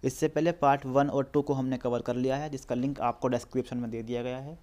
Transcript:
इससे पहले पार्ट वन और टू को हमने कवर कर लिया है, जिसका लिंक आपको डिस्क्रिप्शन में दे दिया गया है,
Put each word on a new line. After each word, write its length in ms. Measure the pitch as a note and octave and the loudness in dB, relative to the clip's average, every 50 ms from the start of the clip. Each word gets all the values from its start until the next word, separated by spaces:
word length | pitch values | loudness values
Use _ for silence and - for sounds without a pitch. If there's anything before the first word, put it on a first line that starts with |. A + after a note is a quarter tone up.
| - | 0
इससे 240 | C3+ - - - D3+ | -2 0 2 0 0
पहले 240 | - D3+ D#3 E3+ E3 | 2 2 2 2 2
पार्ट 320 | - - C#3 C#3 C#3 C3+ C3+ | 4 4 4 4 4 0 2
वन 220 | B2+ C#3 C#3 D3 | 4 4 4 4
और 200 | - C#3 C3+ C3 - | 2 0 -2 2 0
टू 80 | D3 | 0
को 120 | C#3 - C#3+ | 2 2 0
हमने 240 | C3+ C3 C3 C3 B2 | 0 0 -2 -2 -2
कवर 240 | - B2 A#2+ A#2+ | 0 0 0 0
कर 140 | A#2+ - A#2+ | 0 -2 -2
लिया 200 | B2 B2+ C3 C3 | 0 0 0 0
है, 140 | C#3 D3+ D#3 | 0 -2 -6
जिसका 260 | C#3+ B2+ - - B2+ | -8 -10 -6 -4 -2
लिंक 240 | A#2+ B2 C#3 C#3+ - | 0 0 -2 -2 0
आपको 260 | - A#2+ A#2 - - B2+ | -2 -2 -2 0 0 0
डिस्क्रिप्शन 500 | B2+ A#2+ - - - C3 B2 - B2+ B2 | 0 0 -2 -2 -4 -4 -4 -2 -4 -6
में 120 | A#2+ A2+ | -6 -4
दे 120 | A2 A#2 A2+ | -6 -8 -6
दिया 180 | A#2 A#2+ A#2+ A#2+ | -4 -4 -4 -4
गया 140 | B2+ B2 C3 | -4 -6 -8
है, 200 | C3+ C#3+ E3 E3+ | -10 -12 -14 -16